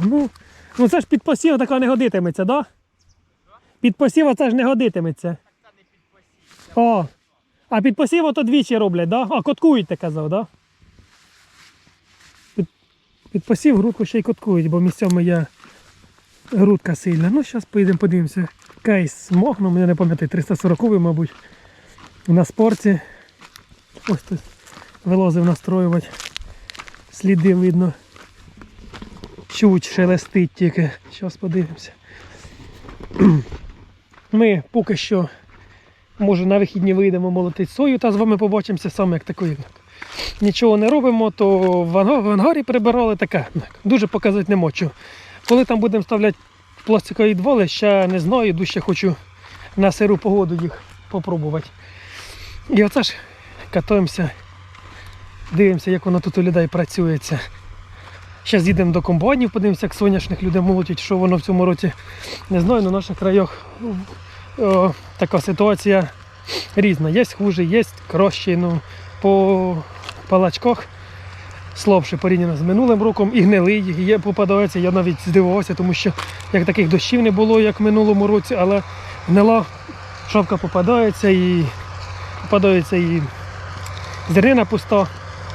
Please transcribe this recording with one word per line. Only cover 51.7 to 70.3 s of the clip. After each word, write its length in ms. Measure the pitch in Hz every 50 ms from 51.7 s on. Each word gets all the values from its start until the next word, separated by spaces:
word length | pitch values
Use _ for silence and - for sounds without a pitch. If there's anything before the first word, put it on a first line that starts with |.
| - - - - - - - - - - - - - - - - - - - -
І 140 | 285 202 208
оце 200 | 202 - 277 214
ж 120 | - - - - - - - - - - - - -
катаємося, 580 | - 180 - - 214 202 180 151 - - 175 135 - - - - - - - - - - - - - - - - - - - - - - - -
дивимося, 400 | 170 170 208 190 180 143 - 190
як 140 | 185 170 -
воно 140 | 185 180 175
тут 180 | - 180 -
у 60 | 196 175
людей 240 | 180 160 175 165
працюється. 720 | 151 - 175 165 - - 196 175 165 156 139 - - 156 117 - - - - - - - - - - - - - - - - - - - - -
Щас 180 | - 226 190 165
їдемо 280 | 190 196 185 185 170
до 100 | 165 175
комбайнів, 500 | - - 175 160 175 247 285 254 247 208
подивимося, 340 | - 220 190 208 180 - 214
як 80 | - -
соняшник 500 | - 208 202 190 190 - - 185 - 185
люди 180 | 185 165 185
молотять, 380 | 175 190 185 185 170 - 165 -
що 180 | - - 196
воно 180 | 185 185 180 180
в 60 | 160
цьому 240 | - - 185 185 180
році. 260 | 180 175 - - 165 - - - - - - - - - - - -
Не 120 | 190 175
знаю, 200 | 170 202 254 226
на 100 | 196 185
наших 260 | 190 196 185 - 180
краях, 400 | - 196 190 190 202 185 - - - - - - - 233 226 196 185 196 - - - - - - - - - -
о, 340 | - 220 196 190 185 185 180 135 - - - -
така 240 | - 190 - - 170
ситуація 680 | - 202 170 - 202 214 202 - - 202 196 190 170 - - - - - - - - - - - - - -
різна. 340 | 202 202 202 175 139 156 156
Є 160 | 165 233 233
хуже, 380 | - - - 202 202 170 180 175
є 200 | 160 202 233 220 - - - - -
краще, 460 | - 165 196 196 - - - 196 175
ну, 220 | 175 175 175 170 151 - - - - - - - -
по 560 | - 196 196 196 190 190 196 185 185 185 175 156 147 - - - - - - - -
палачках 560 | -